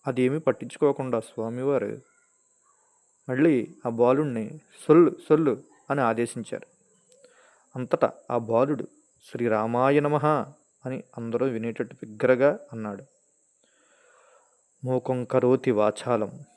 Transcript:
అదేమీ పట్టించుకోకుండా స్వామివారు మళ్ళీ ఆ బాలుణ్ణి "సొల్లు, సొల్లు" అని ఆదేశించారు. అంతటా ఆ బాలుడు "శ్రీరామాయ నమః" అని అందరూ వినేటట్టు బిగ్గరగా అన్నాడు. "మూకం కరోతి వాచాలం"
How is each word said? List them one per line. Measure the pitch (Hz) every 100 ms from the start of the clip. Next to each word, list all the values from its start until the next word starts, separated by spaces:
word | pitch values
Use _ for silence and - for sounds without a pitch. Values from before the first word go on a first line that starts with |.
| -
అదేమీ | 127 127 151
పట్టించుకోకుండా | - - 117 - 147 139 131 117
స్వామివారు | 110 - 110 120 135 135 104 110 _ _ _ _ _ _ _ _ _ _ _ _ -
మళ్ళీ | 127 160 135 107 -
ఆ | 123
బాలుణ్ణి | 117 120 135 151 117 110 151 _ - -
"సొల్లు, | 156 160 - -
సొల్లు" | 156 151 104 - _ -
అని | 143
ఆదేశించారు. | 120 113 117 123 107 - - _ _ _ _ _ _ _ _ _ _
అంతటా | 127 123 - 117 - -
ఆ | 120
బాలుడు | 113 113 139 139 - _ _ _ -
"శ్రీరామాయ | 120 120 107 110 120 131 147
నమః" | 147 147 151 147 - - _ _
అని | 127 131 - -
అందరూ | 117 113
వినేటట్టు | 135 113 117 110 117
బిగ్గరగా | - 110 107 127 127 143 - -
అన్నాడు. | 117 107 98 - _ _ _ _ _ _ _ _ _ _ _ _ _ _ _ _ _
"మూకం | 127 127 - 127
కరోతి | 117 131 123 131 131
వాచాలం" | 104 107 - 123 117 98 - -